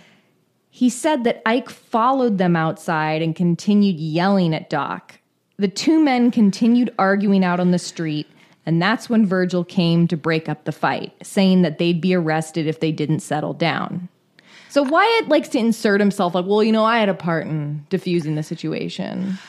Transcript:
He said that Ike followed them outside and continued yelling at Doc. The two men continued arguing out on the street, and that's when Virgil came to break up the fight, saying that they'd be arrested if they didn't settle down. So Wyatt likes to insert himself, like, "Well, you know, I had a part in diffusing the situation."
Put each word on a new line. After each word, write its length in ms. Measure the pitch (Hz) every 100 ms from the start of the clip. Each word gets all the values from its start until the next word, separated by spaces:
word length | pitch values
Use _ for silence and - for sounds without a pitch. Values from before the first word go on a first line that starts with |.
| _ _ _ _ _ _ _
He 180 | - 247
said 360 | - 320 302
that 180 | 226 - 226
Ike 220 | 247 247
followed 720 | - _ 226 240 269 247 190
them 180 | 180 165
outside 640 | 160 - - 160 156 156
and 140 | 165 160
continued 600 | 175 170 - 208 202 156
yelling 580 | 160 156 190 196 170
at 160 | 156 -
Doc. 500 | 147 139 90 - - _ _ _ -
The 100 | 196
two 320 | - - 320
men 280 | 294 247 240
continued 640 | 247 202 - 233 240 233 -
arguing 460 | 190 196 196 196
out 160 | 180 175
on 100 | 180
the 80 | 175
street, 480 | - - 165 151 - _ _ _ -
and 140 | 165
that's 260 | 185 247 -
when 160 | 226 202
Virgil 360 | 185 180 180
came 460 | 170 - 170 170 170
to 80 | 160
break 320 | 160 160 160
up 160 | 151
the 80 | -
fight, 400 | - - 131 - -
saying 400 | - - 190 185
that 140 | 170 151
they'd 220 | 170 170
be 140 | 185
arrested 520 | 180 156 156 160 170 156
if 140 | 156
they 100 | 160
didn't 280 | 151 147 156
settle 320 | - 151 151
down. 540 | 147 165 135 - 180 180 _ _ _ _ - -
So 120 | 285
Wyatt 460 | 269 330 415 453 -
likes 200 | 294 -
to 80 | 269
insert 420 | 226 214 220 202
himself, 340 | 202 - 175
like, 120 | 180 185
"Well, 160 | 208
you 80 | 214
know, 120 | 220
I 140 | 220 233
had 100 | 202
a 40 |
part 320 | 180 175 165 -
in 380 | 156 147 147 -
diffusing 440 | 185 180 170 147
the 80 | 151
situation." 960 | 156 165 156 - 175 - - - 190 190